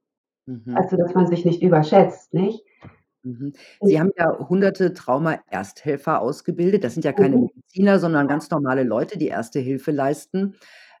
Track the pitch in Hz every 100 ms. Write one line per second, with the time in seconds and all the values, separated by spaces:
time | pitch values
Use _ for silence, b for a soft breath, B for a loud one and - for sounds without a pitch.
0 | _ _ _ _ - 123 113 123 190 180
1 | 175 185 175 170 175 165 180 160 156 196
2 | 170 - _ 160 202 226 b b b b
3 | _ _ 127 120 143 143 b b 202 156
4 | 180 - 165 - - 185 196 190 185 180
5 | - 127 160 151 - 92 98 - 147 143
6 | - 156 120 151 - 170 175 202 123 120
7 | 151 139 196 - - - _ 185 202 196
8 | 170 156 139 147 - 160 135 131 123 110
9 | 156 196 151 87 120 147 127 135 147 143
10 | 135 151 - 190 196 196 b b b b